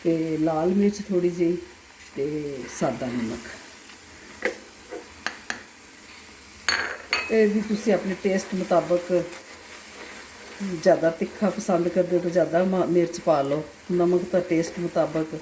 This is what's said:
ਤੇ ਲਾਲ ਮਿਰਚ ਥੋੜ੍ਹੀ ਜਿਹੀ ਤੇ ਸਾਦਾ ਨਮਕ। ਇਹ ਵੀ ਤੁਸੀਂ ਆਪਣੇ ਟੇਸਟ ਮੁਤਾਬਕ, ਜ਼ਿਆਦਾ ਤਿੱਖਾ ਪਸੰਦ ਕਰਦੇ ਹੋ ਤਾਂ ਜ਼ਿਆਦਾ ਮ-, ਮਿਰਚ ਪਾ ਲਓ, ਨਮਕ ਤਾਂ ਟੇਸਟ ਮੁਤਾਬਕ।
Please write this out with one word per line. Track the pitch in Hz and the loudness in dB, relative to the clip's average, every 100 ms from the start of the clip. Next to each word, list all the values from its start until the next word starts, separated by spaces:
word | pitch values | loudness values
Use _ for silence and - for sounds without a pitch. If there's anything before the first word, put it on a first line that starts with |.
ਤੇ | 170 165 160 156 | 2 0 0 0
ਲਾਲ | 156 160 175 | 2 2 2
ਮਿਰਚ | 190 202 202 - | 4 4 2 0
ਥੋੜ੍ਹੀ | 180 175 | 2 2
ਜਿਹੀ | 170 170 175 - - - - - - | 2 2 2 -4 -18 -20 -20 -16 -4
ਤੇ | 139 151 147 135 123 - | -4 -2 -6 -8 -10 -2
ਸਾਦਾ | 156 120 127 | -2 0 -2
ਨਮਕ। | 120 113 - - - - - - - - - - - - - - - - - - - - - - - - - - - - - - - - - - - - - - - - | -2 -2 -4 -10 -14 -16 -20 -20 -20 -20 -20 -18 -6 -6 -6 -16 -20 -16 -14 -14 -12 -12 -12 -16 -18 -18 -20 -20 -20 -20 -20 -20 -20 -20 -10 -6 -4 -4 -10 -8 -8 0
ਇਹ | 226 214 | 4 4
ਵੀ | 208 | 4
ਤੁਸੀਂ | 208 208 233 | -2 -2 2
ਆਪਣੇ | 190 190 180 | 2 0 -2
ਟੇਸਟ | 202 190 - 190 | 0 0 -2 -4
ਮੁਤਾਬਕ, | 180 175 160 175 - 180 165 - - - - - - - - - - - - - 196 175 | 2 2 4 0 2 0 0 -10 -16 -18 -18 -18 -18 -16 -16 -16 -16 -18 -16 -8 -6 2
ਜ਼ਿਆਦਾ | 185 165 160 | 4 6 4
ਤਿੱਖਾ | 165 202 - 208 | 0 -6 0 0
ਪਸੰਦ | 180 208 175 175 | 0 0 2 2
ਕਰਦੇ | 185 170 175 | 2 2 2
ਹੋ | |
ਤਾਂ | 175 | 2
ਜ਼ਿਆਦਾ | 175 156 165 | 2 2 4
ਮ-, | 185 185 165 | 2 2 4
ਮਿਰਚ | 175 170 - | 4 2 0
ਪਾ | - 151 | 2 2
ਲਓ, | 139 147 156 - - | 4 -2 -4 -14 -2
ਨਮਕ | 180 175 180 | 2 4 4
ਤਾਂ | 180 185 | 2 0
ਟੇਸਟ | 175 165 165 - | 2 0 0 -2
ਮੁਤਾਬਕ। | 170 175 151 160 156 156 | -4 0 0 0 -4 -6